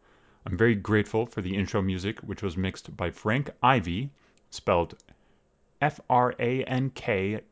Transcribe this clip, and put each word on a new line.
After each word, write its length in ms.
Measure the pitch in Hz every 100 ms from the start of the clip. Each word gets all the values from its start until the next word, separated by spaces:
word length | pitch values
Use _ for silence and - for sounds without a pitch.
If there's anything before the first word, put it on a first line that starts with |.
| _ _ _ _ -
I'm 100 | 90
very 180 | 117
grateful 520 | 104 98 107 101 110 120
for 140 | -
the 160 | 92 98
intro 240 | 92 104
music, 360 | 95 92 95 113
which 220 | - 95
was 140 | 98 82
mixed 400 | 92 - - -
by 140 | 90
Frank 400 | - 107 123 143 -
Ivey, 480 | 123 131 85 87 139 - _ _ _
spelled 460 | - - 90 82 - _ - _ _ _ _ _ -
F 200 | 143 - -
R 260 | 127 123 -
A 260 | 120 131
N 260 | - 127 135
K 460 | - - 101 98 107 -